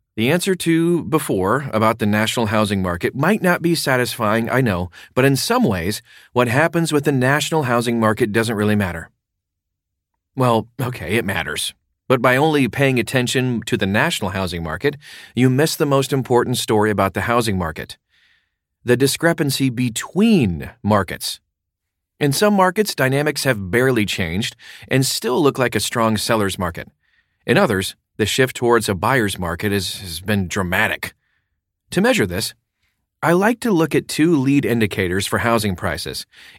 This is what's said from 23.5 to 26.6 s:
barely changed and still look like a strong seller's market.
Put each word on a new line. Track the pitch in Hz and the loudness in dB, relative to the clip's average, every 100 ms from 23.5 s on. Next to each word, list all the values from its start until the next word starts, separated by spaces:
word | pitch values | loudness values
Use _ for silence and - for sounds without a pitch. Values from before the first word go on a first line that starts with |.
| 113 95 | -2 0
barely | 117 131 123 104 | 2 2 2 0
changed | - 87 90 - - - - - | -2 -4 -2 -4 -8 -20 -20 -2
and | 131 131 | 0 0
still | - 226 127 | -2 -2 2
look | 143 127 | 2 2
like | 123 | 0
a | 113 | 0
strong | - 123 113 107 | -2 0 0 0
seller's | - 113 98 | 0 0 0
market. | 90 | -2